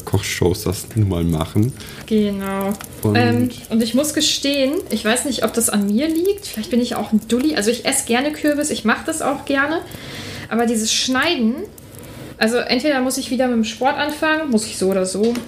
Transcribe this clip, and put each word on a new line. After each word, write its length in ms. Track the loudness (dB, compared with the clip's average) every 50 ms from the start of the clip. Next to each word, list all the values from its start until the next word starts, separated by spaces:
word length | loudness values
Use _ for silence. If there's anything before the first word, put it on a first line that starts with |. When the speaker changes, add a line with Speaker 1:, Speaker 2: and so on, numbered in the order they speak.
| -2
Speaker 1:
Kochshows 580 | -2 -2 -2 0 -2 -2 0 2 2 2 0 -2
das 220 | -2 -4 -4 -6 -4 -2
nun 140 | 0 0 2
mal 160 | 2 0 0
machen. 480 | 0 0 0 -2 0 0 2 2 0 0 -6 -12 -14 -14 -12 -4
Speaker 2:
Genau. 680 | 0 2 2 2 2 -2 -4 -4 -4 -4 -2 -2 -2 -4 -6 -8 -14 -8 -2
Speaker 1:
Und 140 | 0 2 4
Speaker 2:
Ähm, 340 | 4 4 4 4 2 2 0 -2 -6 -6 -2
und 140 | 0 0
ich 100 | 2 2 2
muss 200 | 2 0 0 0
gestehen, 580 | 0 0 0 0 0 0 0 2 2 2 0 0 -2 -4 -4
ich 140 | -4 -2 0
weiß 220 | 0 0 0 0
nicht, 180 | -2 -2 -2 -2
ob 80 | -2
das 160 | 0 0 0 0
an 180 | 2 0 2
mir 220 | 2 2 2 2 2
liegt. 380 | 0 2 2 0 0 0 -4
Vielleicht 240 | -10 -8 -8 -4 0
bin 100 | 0 0
ich 140 | 0 0 -2
auch 180 | -4 0 2
ein 80 | 0 0 2 2
Dulli. 260 | 0 2 2 2 2
Also 140 | 2 2 2
ich 140 | 0 0 0
esse 220 | 0 0 0 0
gerne 260 | 0 0 2 2 0
Kürbis, 380 | -2 0 0 2 2 2 0 -2
ich 140 | -2 0 2
mach 180 | 2 2 2 0
das 160 | -4 -4 -2
auch 240 | -2 -2 -2 -2 -2
gerne. 360 | 0 0 2 2 0 0 -2 -4 -8 -12 -14 -12 -12 -12 -12 -10 -10 -10 -12 -8 -2
Aber 160 | 0 2 2
dieses 300 | 2 2 2 0 0 0
Schneiden, 600 | 0 0 0 2 2 2 2 2 2 2 2 0 0 -6 -10 -12 -16 -20 -18 -18 -18 -18 -16 -16 -14 -14 -14 -2 0
also 180 | 2 2 2
entweder 460 | 2 0 2 0 2 4 4 2 2
muss 160 | 2 0 0 -2
ich 120 | -2 -2
wieder 180 | 0 2 2 4
mit 80 | 4
dem 80 | 2 2
Sport 340 | 0 0 0 2 2 2 2
anfangen, 520 | 0 -2 -2 0 0 2 2 2 2 2
muss 140 | 2 2 0
ich 140 | -2 -4 0
so 100 | 0 2
oder 140 | 2 2 0
so, 300 | 0 0 2 2 2 2 0 -2